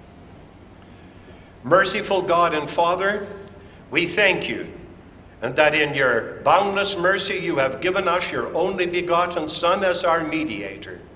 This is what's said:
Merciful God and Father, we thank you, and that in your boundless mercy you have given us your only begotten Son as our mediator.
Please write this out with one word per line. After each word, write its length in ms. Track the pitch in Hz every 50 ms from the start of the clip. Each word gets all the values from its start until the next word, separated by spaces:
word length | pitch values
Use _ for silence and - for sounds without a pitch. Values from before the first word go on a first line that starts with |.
| - - - - - 92 - - - - - - - - - - - - - - - - - - - - 92 - - - - - 117
Merciful 580 | 127 165 190 180 190 214 208 - - 202 185
God 320 | - 156 170 170 175 165 156
and 160 | 151 147 143
Father, 580 | - - 170 170 180 185 196 196 214 208 202 - - - - - - - - - - - - -
we 140 | 131 165 175
thank 420 | 170 - 208 208 190 175 - - -
you, 220 | 113 95 85 87 - - - - - - - - - - - - - -
and 140 | 110 127 139
that 200 | 151 151 151 151
in 180 | 156 147 143 143
your 460 | 139 135 127 117 113 - - - - -
boundless 540 | 135 160 185 202 202 196 196 196 - -
mercy 380 | 175 175 185 196 190 185 - 196
you 220 | 180 165 170 151
have 240 | 139 135 131 - -
given 260 | - 185 185 196 185
us 240 | 175 170 180 175 -
your 240 | 151 127 113 - -
only 300 | 156 175 190 196 185 175
begotten 640 | 170 170 175 170 175 170 170 180 180 175 175 156 151
Son 340 | - - 170 170 190 190 190
as 200 | 185 175 175 -
our 200 | 170 160 170 160
mediator. 800 | 151 156 160 151 156 107 98 101 98 98 95 - 95 90 85 - - -